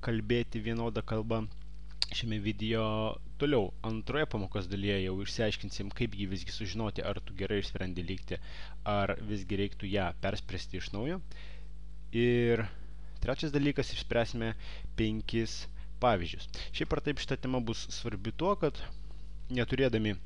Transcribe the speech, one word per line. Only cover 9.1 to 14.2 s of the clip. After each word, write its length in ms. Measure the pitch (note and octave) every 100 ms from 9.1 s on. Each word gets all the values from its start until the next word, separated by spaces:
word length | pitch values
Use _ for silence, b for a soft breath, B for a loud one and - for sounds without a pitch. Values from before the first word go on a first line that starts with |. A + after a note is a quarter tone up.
| F#2+ G2+
visgi 300 | G#2 F#2 G2
reiktų 280 | G2+ - G2+
ją 160 | G2+ F2+ E2+
perspręsti 560 | F#2+ G2+ - F2+ - F#2
iš 80 | - G2+
naujo. 240 | B2 F#3 - B B B B - - - - A#2
Ir 500 | A#2+ A#2+ A#2+ A#2 G#2+ B B B B -
trečias 320 | - C3+ D#3
dalykas, 400 | C#3+ C#3+ C#3+ B2+
išspręsime 640 | - - A#2